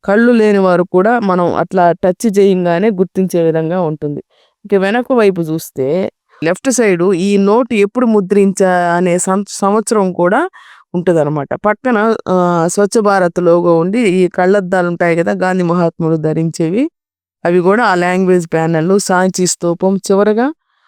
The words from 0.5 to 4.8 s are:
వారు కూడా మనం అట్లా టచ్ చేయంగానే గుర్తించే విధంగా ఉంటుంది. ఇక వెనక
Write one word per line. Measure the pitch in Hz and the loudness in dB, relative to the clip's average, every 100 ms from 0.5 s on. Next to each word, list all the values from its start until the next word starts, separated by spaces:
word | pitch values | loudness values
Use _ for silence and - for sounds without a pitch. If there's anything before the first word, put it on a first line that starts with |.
| 202 | 2
వారు | 190 175 | 2 2
కూడా | 180 180 202 240 | 0 0 2 0
మనం | 202 180 175 | 0 0 0
అట్లా | 90 170 190 175 | -2 -2 2 2
టచ్ | 165 190 180 233 190 | 2 -2 0 -2 2
చేయంగానే | 202 185 175 170 214 | 2 2 0 0 0
గుర్తించే | 185 185 - 185 175 | 0 -4 -2 -2 0
విధంగా | 165 160 160 180 | 0 0 -2 -2
ఉంటుంది. | 170 156 147 143 - _ _ _ | -4 -4 -8 -8 -12 _ _ _
ఇక | 202 | -2
వెనక | 196 | 0